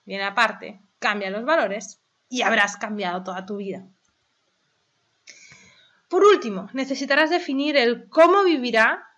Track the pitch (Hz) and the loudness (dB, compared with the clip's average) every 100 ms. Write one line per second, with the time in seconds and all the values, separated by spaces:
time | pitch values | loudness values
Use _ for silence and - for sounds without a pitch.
0 | - 196 196 196 226 196 - - _ _ | -12 -8 -4 0 0 -2 -14 -20 _ _
1 | 233 208 190 202 247 330 220 196 - - | -4 -4 -4 -6 0 0 0 -4 -12 -20
2 | _ _ _ 247 208 220 202 196 220 208 | _ _ _ -4 0 2 0 -2 -10 -6
3 | 185 180 185 185 190 208 196 190 190 _ | -6 -6 -8 -10 -10 -10 -10 -12 -14 _
4 | _ _ _ _ _ _ _ _ _ _ | _ _ _ _ _ _ _ _ _ _
5 | _ _ - - - - _ _ _ _ | _ _ -20 -20 -20 -20 _ _ _ _
6 | _ 359 403 392 233 196 202 262 269 269 | _ 4 6 6 2 -8 -8 -8 -6 -6
7 | 277 277 311 349 349 269 285 285 240 240 | 0 2 2 0 -2 -4 0 2 2 0
8 | - - 339 381 381 302 247 220 226 349 | -2 4 6 6 4 2 0 2 2 0
9 | - | -8